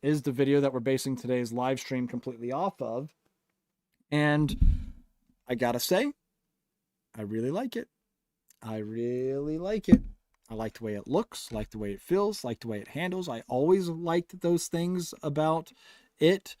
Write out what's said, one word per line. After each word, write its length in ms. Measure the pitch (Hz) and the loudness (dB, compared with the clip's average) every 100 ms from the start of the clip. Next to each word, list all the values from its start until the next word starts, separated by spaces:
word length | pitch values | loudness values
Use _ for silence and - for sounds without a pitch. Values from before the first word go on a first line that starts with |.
is 200 | 139 151 | 2 0
the 100 | 143 | 0
video 300 | 123 139 143 | 0 4 6
that 120 | 139 | 4
we're 60 | 127 | 0
basing 360 | 117 135 - 127 | 0 0 0 -4
today's 360 | 123 123 120 | 0 0 0
live 280 | 117 127 131 | -2 0 -2
stream 280 | - 131 123 | -2 -4 -2
completely 440 | 123 127 120 120 | -4 -8 -8 -6
off 300 | 135 185 - | -2 -4 -4
of. 280 | 120 117 151 _ _ _ _ _ _ _ _ _ _ | -6 -6 -8 _ _ _ _ _ _ _ _ _ _
And 800 | 147 147 147 147 - - - - - - _ _ _ _ | 2 4 4 2 6 6 6 0 -14 -20 _ _ _ _
I 80 | 123 | 0
gotta 240 | 120 120 | 2 2
say, 340 | - 180 285 - _ _ _ _ _ _ _ _ _ - | 2 2 2 -2 _ _ _ _ _ _ _ _ _ -10
I 40 | |
really 300 | 104 110 120 | -6 -2 -2
like 240 | 170 262 233 | -2 -4 -8
it. 120 | - _ _ _ _ _ _ _ | -10 _ _ _ _ _ _ _
I 160 | 110 110 | -8 -6
really 800 | 107 113 120 123 131 135 147 156 | -6 -4 -2 -2 -2 -2 -4 -4
like 320 | 180 214 - | -4 -4 6
it. 120 | 170 - - _ _ _ | 4 4 -14 _ _ _
I 60 | 110 | -6
like 240 | 110 - | -6 -6
the 40 | |
way 120 | 110 104 | -6 -6
it 120 | - | -2
looks, 440 | 151 233 - - | -2 -2 -8 -10
like 180 | 110 110 | -8 -8
the 80 | 110 | -8
way 140 | 104 | -8
it 100 | 98 | -8
feels, 420 | - 185 202 208 | -2 0 0 -4
like 160 | 123 117 | -8 -8
the 80 | 117 | -6
way 120 | 107 | -8
it 100 | 98 | -8
handles. 400 | 139 180 185 175 | -6 -6 -6 -6
I 140 | 117 - | -8 -4
always 400 | 127 151 185 180 | 0 4 4 4
liked 540 | 165 170 170 175 185 | -4 0 0 0 -4
those 260 | 175 170 - | 2 2 0
things 460 | 170 175 180 170 - | -2 0 -2 -4 -6
about 500 | 156 143 156 160 160 - - - _ _ | -6 0 2 0 -2 -18 -20 -20 _ _
it. 380 | 156 190 - - | 4 4 -2 -20